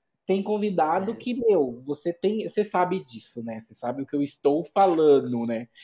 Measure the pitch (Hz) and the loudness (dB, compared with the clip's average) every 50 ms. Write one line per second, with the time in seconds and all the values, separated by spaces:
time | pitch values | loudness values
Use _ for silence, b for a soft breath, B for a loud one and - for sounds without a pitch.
0 | _ _ _ _ _ - 185 190 196 202 208 208 202 208 190 170 156 156 165 190 | _ _ _ _ _ -2 -2 -2 0 -2 -2 -2 -2 -2 0 0 0 0 0 0
1 | 190 214 226 226 - 247 247 269 240 226 202 170 143 127 120 120 127 139 147 - | -2 -4 -6 -6 -6 -6 -4 -2 2 2 4 4 2 0 -4 -8 -8 -8 -8 -6
2 | - 170 170 - - 190 208 220 180 165 - - 208 208 - 180 180 175 180 190 | -4 -6 -6 -2 -2 -2 -2 -2 -4 -4 -2 -4 -2 0 0 0 0 0 -2 -4
3 | 185 - 117 110 - - - 120 113 117 113 110 110 _ 110 - - 120 127 139 | -6 -8 -16 -18 -18 -16 -14 -12 -10 -10 -10 -12 -14 _ -16 -10 -8 -6 -6 -6
4 | 135 - - 143 143 139 - - - 143 143 160 170 - - 202 196 190 170 160 | -6 -4 -4 -4 -4 -4 -4 -2 0 2 2 0 -2 -2 2 4 4 4 4 6
5 | 156 151 143 135 127 123 120 117 117 117 117 113 120 - B B | 6 6 6 6 4 2 -2 -4 -2 -2 -4 -4 -6 -10 B B